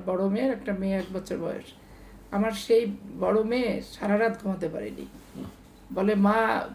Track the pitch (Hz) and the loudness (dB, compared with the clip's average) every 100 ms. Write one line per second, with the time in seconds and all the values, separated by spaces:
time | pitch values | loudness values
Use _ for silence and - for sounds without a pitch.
0 | 185 185 196 208 262 214 - 190 196 190 | -2 0 2 2 0 0 -4 -2 0 0
1 | 185 185 - 175 165 - - - - - | -2 -6 -6 -4 -4 -6 -12 -20 -20 -20
2 | - - - 202 220 208 - 233 226 202 | -20 -20 -6 0 0 0 4 4 4 -2
3 | - 180 185 214 220 247 233 202 - - | -10 -2 2 2 2 0 0 -2 -6 -6
4 | 208 208 226 196 202 175 165 - 107 - | 0 2 2 0 -4 -2 -4 -4 -8 -10
5 | 67 - - - - - - - - 185 | -14 -16 -16 -14 -12 -14 -20 -20 -8 0
6 | 202 202 202 220 220 - - | 2 4 6 6 4 0 -4